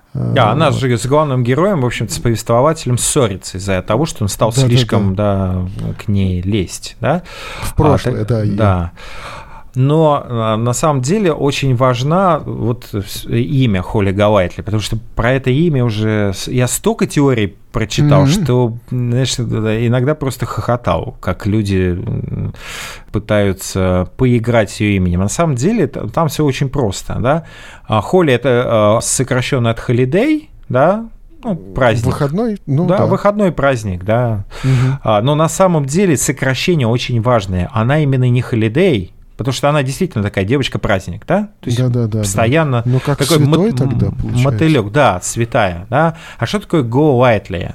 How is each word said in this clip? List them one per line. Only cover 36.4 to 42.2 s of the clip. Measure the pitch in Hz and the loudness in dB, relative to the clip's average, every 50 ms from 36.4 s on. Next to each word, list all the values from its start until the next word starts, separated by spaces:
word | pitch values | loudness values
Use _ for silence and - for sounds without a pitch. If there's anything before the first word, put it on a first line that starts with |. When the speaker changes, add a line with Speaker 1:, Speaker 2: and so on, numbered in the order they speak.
| 139 131 131 127 - - 175 156 127 110 | 0 -2 0 0 0 0 2 2 2 2
Speaker 1:
очень | 117 123 - - 123 117 104 | 2 0 0 -2 -2 0 2
важное. | 123 123 113 95 98 90 90 87 - - | 2 2 2 0 0 -2 -2 -2 -2 0
Она | 110 110 120 143 156 156 | 0 0 2 2 2 2
именно | 131 135 127 127 123 | 2 2 2 2 2
не | 120 127 | 2 2
holiday, | 120 - - 113 107 113 110 143 190 190 143 101 87 - - - - - - | 0 0 0 0 0 0 2 2 2 2 2 0 -2 -6 -12 -20 -20 -20 -10
потому | - 110 135 123 | -6 -4 -4 -4
что | - - 143 | 0 0 0
она | 147 151 139 | 2 2 0
действительно | 131 135 - 190 175 - 113 101 | -2 -2 -4 -4 -4 -2 -2 -4
такая | 101 - 101 95 | -2 -2 -2 0
девочка-праздник, | 98 131 147 127 - - 104 - 107 104 92 - - 82 - - | 0 0 0 0 -2 -4 -4 -2 0 0 0 -2 -6 -12 -10 -4
да? | - 160 202 214 202 - - | -2 0 0 -2 -4 -10 -12
То | - - | -6 -4
есть | 120 117 | -2 0
Speaker 2:
Да, | 127 127 | 0 0
да, | 120 123 117 | 0 0 0
да, | 110 | 0
да. | 107 110 | -2 -2